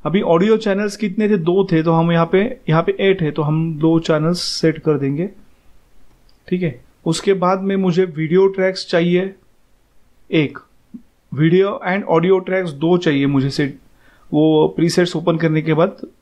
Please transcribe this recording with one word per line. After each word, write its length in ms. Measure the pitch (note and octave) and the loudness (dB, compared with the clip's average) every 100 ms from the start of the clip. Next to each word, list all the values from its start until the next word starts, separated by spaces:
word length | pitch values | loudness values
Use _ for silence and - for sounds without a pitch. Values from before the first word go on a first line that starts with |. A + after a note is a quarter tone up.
| D3+ | 0
अभी 160 | F#3 | 0
ऑडियो 360 | F#3 E3 G#3 A3 | 2 2 4 2
चैनल्स 380 | G#3+ G3 G#3 G3+ | 2 -2 -4 -4
कितने 320 | A3 - G#3+ | -6 -2 0
थे? 80 | G#3 | 2
दो 300 | D#3+ F#3 G3 | 2 0 2
थे, 120 | D#3+ | 0
तो 80 | D#3+ | 2
हम 200 | E3 E3+ | 2 2
यहाँ 180 | E3 E3 | 2 2
पे, 100 | F#3 G#3 - - | 0 0 -6 0
यहाँ 120 | D#3+ | 0
पे 120 | E3+ G3 | 0 0
एट 220 | G3 F#3+ | 0 2
है, 100 | D3+ | -2
तो 100 | C#3+ | -2
हम 360 | D3 D#3 E3 D3+ | -2 0 -2 0
दो 200 | D#3+ E3 | 2 2
चैनल्स 420 | E3 D#3 D#3+ F3 | 0 0 0 -2
सेट 360 | - - E3 D#3 | -6 -2 -2 0
कर 180 | D#3 C#3+ | -2 -2
देंगे, 320 | C#3 C#3+ F#3+ - - _ - - _ - - _ _ _ - | -2 -4 -6 -10 -20 _ -20 -20 _ -20 -20 _ _ _ -8
ठीक 160 | F#3 | -4
है। 200 | F3 A#2+ _ _ - | -4 -8 _ _ -6
उसके 280 | E3 G3+ | -2 -2
बाद 280 | F#3+ F3+ F#3+ | 0 0 0
में 140 | G3 G3 | -2 -2
मुझे 300 | F#3 E3+ F#3 | 0 0 -2
वीडियो 420 | D3+ D#3+ F3+ G3 | -4 0 2 2
ट्रैक्स 380 | F#3+ F#3+ F#3+ - | 2 -2 -4 -2
चाहिए 440 | E3+ F3 F3 F#3+ G3 _ _ _ _ _ _ _ _ _ | 0 2 0 -2 -10 _ _ _ _ _ _ _ _ _
एक, 280 | D#3+ C#3 - _ _ _ - _ _ _ | -2 -2 -6 _ _ _ -20 _ _ _
वीडियो 480 | B2+ D#3+ F3+ G3 - F#3 | 0 2 4 2 -2 -4
and 180 | G3 - | -4 0
audio 300 | E3 F3 F#3+ | 0 2 0
tracks 320 | F#3 F#3 F3 | 0 -4 -4
दो 240 | C#3 D#3+ F3+ | -4 0 2
चाहिए 280 | F3 C#3 C#3 | 2 0 0
मुझे 240 | C#3 C3+ | 0 -2
सेट, 280 | C3+ C#3 - _ _ _ _ - | -2 -4 -6 _ _ _ _ -4
वो 360 | D3 D#3 D#3 D#3 - | 2 4 4 2 0
प्रीसेट्स 400 | E3+ F3 F3 E3 | 0 0 0 -2
ओपन 220 | F3 E3 | -2 0
करने 240 | D#3+ D#3 | 0 0
के 120 | D#3 | 0
बाद 240 | D#3 F#3+ - - _ | 0 0 -2 -20 _